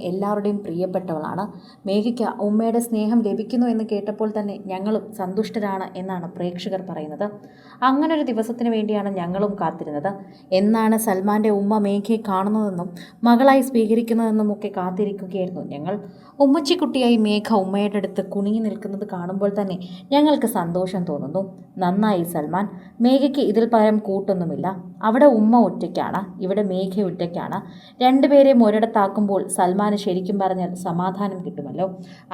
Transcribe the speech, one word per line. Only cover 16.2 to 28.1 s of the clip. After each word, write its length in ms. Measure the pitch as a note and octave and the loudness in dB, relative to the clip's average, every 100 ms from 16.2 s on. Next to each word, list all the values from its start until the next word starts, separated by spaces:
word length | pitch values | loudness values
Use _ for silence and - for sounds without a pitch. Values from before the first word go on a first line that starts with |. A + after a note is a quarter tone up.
| - - | -12 2
ഉമ്മച്ചിക്കുട്ടിയായി 720 | C#4 D#4+ D4 F4 C#4 C4+ A#3+ A#3 | 4 4 2 0 0 2 4 4
മേഘ 320 | G#3+ G#3 G#3 A3 | 4 0 2 0
ഉമ്മയുടെ 340 | F#3 G3+ G#3 G3+ | 2 0 0 -2
അടുത്ത് 260 | F#3 - F#3+ | -4 -4 -4
കുണുങ്ങി 260 | G3+ G3+ A3 G#3+ | -4 -2 -2 -2
നിൽക്കുന്നത് 400 | F#3+ F#3+ G3 G#3 | -6 -8 -8 -8
കാണുമ്പോൾ 360 | F3+ F3 F#3+ G3+ G3+ | -8 -6 -2 -2 -2
തന്നെ 180 | F#3+ F#3 - - - | -4 -6 -10 -16 0
ഞങ്ങൾക്ക് 340 | C#4 D4+ C#4+ A#3 G#3 | 4 4 4 0 -2
സന്തോഷം 440 | E3+ F3+ F#3 F#3+ E3+ | -2 -2 -2 -2 -4
തോന്നുന്നു. 320 | C#3+ C3+ F3+ F#3+ - - F#3 | -4 -4 -4 -6 -10 -16 -2
നന്നായി 400 | F3+ G3 A3 F#3 E3+ | 0 2 2 2 0
സൽമാൻ. 300 | D#3+ D3+ F3+ G#3 - - - | -4 -2 -2 -4 -8 -14 0
മേഘയ്ക്ക് 420 | A#3+ C4+ C#4 C#4 G#3+ | 4 4 4 2 2
ഇതിൽ 140 | G#3+ A3+ | 2 4
പരം 220 | A#3 G#3+ G#3+ G3+ | 4 4 2 0
കൂട്ടൊന്നുമില്ല. 600 | G3 G3 F3+ E3 C3+ F3 F#3+ - - G#3+ | -2 0 -2 -2 -4 -6 -6 -12 -4 0
അവിടെ 180 | A#3+ D4 A3 | 6 6 8
ഉമ്മ 160 | G#3+ A#3+ G3 | 6 6 4
ഒറ്റയ്ക്കാണ്, 540 | F3+ F3 E3 B2+ F3+ G3 - | 0 -6 -4 -4 -4 -6 -6
ഇവിടെ 180 | F#3 G3 G3+ | -2 -2 0
മേഘ 320 | F#3 F#3+ F#3+ F#3 | -2 -2 -2 -2
ഒറ്റയ്ക്കാണ്. 500 | F3 E3+ E3+ - F#3 - - - - | -2 -6 -6 -6 -8 -10 -18 -18 0
രണ്ടുപേരെയും 560 | B3 | 4